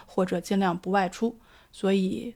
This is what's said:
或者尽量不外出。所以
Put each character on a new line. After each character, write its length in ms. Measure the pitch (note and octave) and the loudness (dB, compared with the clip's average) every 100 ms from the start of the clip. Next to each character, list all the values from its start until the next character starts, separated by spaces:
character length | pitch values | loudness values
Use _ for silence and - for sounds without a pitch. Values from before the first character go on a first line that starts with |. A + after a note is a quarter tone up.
| - | -4
或 200 | - F3+ | -2 0
者 160 | F3+ | -2
尽 180 | - G3 | 0 2
量 180 | G3 F3 | 2 0
不 140 | - | 0
外 160 | G3 F#3 | 0 0
出。 320 | - A3+ A#3 - - _ | -2 -4 -4 -16 -20 _
所 240 | - F#3+ | -4 0
以 400 | G3 F#3 A3+ A#3+ | 2 2 -2 -8